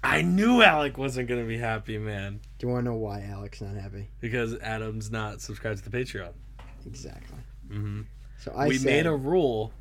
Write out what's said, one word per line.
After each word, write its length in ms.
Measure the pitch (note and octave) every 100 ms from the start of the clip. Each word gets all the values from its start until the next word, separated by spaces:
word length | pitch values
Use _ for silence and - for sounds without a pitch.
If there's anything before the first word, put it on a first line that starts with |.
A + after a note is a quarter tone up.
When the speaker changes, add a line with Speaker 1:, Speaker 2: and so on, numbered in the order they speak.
Speaker 1:
I 180 | B3+ D#3
knew 400 | E3+ F3+ A3 B3
Alec 380 | G#3+ D#3 C#3+ C3
wasn't 280 | C3+ B2+ B2
gonna 160 | B2 A#2
be 120 | A2+
happy, 400 | A#2 A2 G#2 G#2+
man. 440 | G#2+ G#2 G2 G#2 - -
Speaker 2:
Do 80 | B2
you 60 |
wanna 100 | B2
know 100 | B2
why 280 | A2+ A2 G2+
Alec's 400 | G2+ G2 G2+ -
not 140 | G2+ G2+
happy? 340 | G2 G2 G2+ -
Speaker 1:
Because 360 | A#2 A#2+ A2+ A#2
Adam's 500 | A2 A2 A2 A2 G#2+
not 320 | A2+ G#2+ G2+
subscribed 420 | - G#2+ A2+ G#2
to 60 | G#2
the 80 | A#2
Patreon. 360 | B2+ - F2+ - - - - - -
Speaker 2:
Exactly. 540 | - - - - G1+ - - -
Speaker 1:
Mm-hmm. 300 | G2+ G#2 G2+ G#2+ - - -
Speaker 2:
So 140 | - -
I 120 | C#3+
Speaker 1:
We 100 | C3
Speaker 2:
said 80 | C3
Speaker 1:
made 200 | C#3+ E3
a 80 | D3
rule 560 | C3+ F3+ D3 A2+ G#2+ -